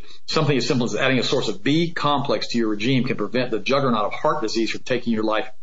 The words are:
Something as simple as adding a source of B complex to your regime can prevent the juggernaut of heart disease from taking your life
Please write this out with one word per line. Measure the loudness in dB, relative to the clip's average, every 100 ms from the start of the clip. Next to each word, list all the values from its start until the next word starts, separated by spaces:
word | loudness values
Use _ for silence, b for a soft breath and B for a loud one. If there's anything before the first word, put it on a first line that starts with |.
| B B -2
Something | 2 2 2
as | 2
simple | 0 0
as | 0
adding | 2 2
a |
source | 2 0 0
of | -2
B | 0 2 2
complex | 0 0 0 0 -2 0
to | 0
your | 0
regime | 0 2 2
can | 0 -2
prevent | -2 0 0
the | -2
juggernaut | 0 2 2 0 0
of |
heart | 0 0 0
disease | -2 0 -2
from | -2
taking | -2 -2 0
your | 0
life | 2 0 -2 -6